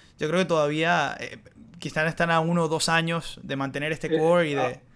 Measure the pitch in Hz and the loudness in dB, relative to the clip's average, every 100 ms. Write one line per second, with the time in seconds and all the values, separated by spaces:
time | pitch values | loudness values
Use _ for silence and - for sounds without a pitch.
0 | - - 151 170 180 165 147 151 160 175 | -20 -6 -2 0 2 2 2 2 2 2
1 | 139 - 120 - - - - - 151 - | 0 -4 -12 -14 -20 -20 -20 -12 -6 -2
2 | 160 156 170 165 160 175 160 156 - 165 | -2 0 2 2 2 2 2 0 2 2
3 | 165 170 - - - 139 135 139 147 160 | 2 -2 -6 -12 -8 -4 -4 -4 -4 -4
4 | 156 160 160 175 160 139 127 127 - | -2 2 4 4 2 0 -2 -4 -16